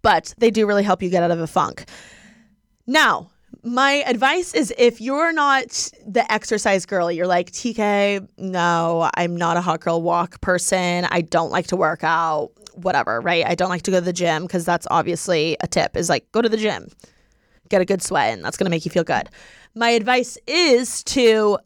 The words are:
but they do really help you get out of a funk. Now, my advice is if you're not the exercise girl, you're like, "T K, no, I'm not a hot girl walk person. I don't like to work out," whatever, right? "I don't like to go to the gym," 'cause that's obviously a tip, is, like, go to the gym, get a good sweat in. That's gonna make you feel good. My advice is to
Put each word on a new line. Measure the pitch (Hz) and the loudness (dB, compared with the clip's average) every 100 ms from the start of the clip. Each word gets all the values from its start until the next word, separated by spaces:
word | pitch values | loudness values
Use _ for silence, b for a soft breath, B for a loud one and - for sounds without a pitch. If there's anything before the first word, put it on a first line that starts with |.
but | 226 180 - - | 4 2 0 0
they | 233 | 2
do | 208 208 | 4 2
really | 202 | 2
help | 202 180 | 2 0
you | 180 | 0
get | 180 | 0
out | 170 | 2
of | 170 | 0
a | 160 | -2
funk. | - 151 - - B B B B B B _ _ _ - | -2 -2 -4 -18 B B B B B B _ _ _ -2
Now, | 285 269 160 165 _ _ - | 2 2 0 -4 _ _ -14
my | 226 240 269 285 277 | -6 0 2 2 0
advice | 240 262 330 349 | 0 2 0 -2
is | 320 254 233 | -2 -2 4
if | 240 233 | 2 2
you're | 226 277 339 | -4 0 0
not | 320 285 269 - - - _ | 2 2 2 0 -8 -8 _
the | - 202 214 | -4 -2 0
exercise | 214 - 214 214 196 - | -2 -2 -2 0 0 0
girl, | 196 170 | -2 -2
you're | 170 180 | -2 0
like, | 180 180 | 0 0
"T | - 247 | -6 -8
K, | 226 208 202 202 202 196 - | -2 0 2 0 -2 -8 -12
no, | 190 185 170 170 165 170 165 | -6 -2 0 2 0 0 0
I'm | - 175 175 | 0 -2 -2
not | 170 170 | 0 0
a | |
hot | 175 160 | -2 -2
girl | 175 170 | -2 -2
walk | 170 170 175 - | 0 0 -2 -6
person. | - 180 - 185 175 175 175 | -2 -2 0 0 0 -2 0
I | 170 | -2
don't | 165 170 165 | 0 -2 0
like | 170 175 | -2 -2
to | 180 | 0
work | 160 160 | 0 0
out," | 156 165 165 156 117 _ - | -2 0 0 -2 -4 _ -20
whatever, | - 180 151 117 117 | -8 -2 0 0 -2
right? | 127 170 131 | 0 0 0
"I | |
don't | 175 180 | 0 -2
like | 180 | -2
to | 175 | 0
go | 185 | 0
to | |
the | 175 | 0
gym," | 175 175 156 175 | -2 0 0 -2
'cause | 185 | -4
that's | 165 175 - | -2 -2 0
obviously | 170 170 165 - 170 156 151 | 0 0 -4 -2 0 0 -2
a | - | -2
tip, | - - - | -2 -2 -2
is, | 170 | -2
like, | 143 _ | -2 _
go | 214 | -2
to | 233 | 0
the | 220 | 0
gym, | 214 131 - _ b b b b b b _ | -2 -4 -10 _ b b b b b b _
get | 202 | 0
a | |
good | 180 190 | 2 -2
sweat | - 160 113 | -2 0 0
in. | 110 | -2
That's | 82 - | -8 -4
gonna | 196 | -2
make | 170 156 | -2 -2
you | |
feel | 180 | -2
good. | 165 127 - B B B B | 0 -2 -4 B B B B
My | 220 233 | -2 0
advice | 233 214 254 247 - - | 2 2 0 0 -8 -4
is | 311 339 247 254 - | 2 4 4 2 -6
to | - - 240 220 214 202 | -4 2 4 6 4 0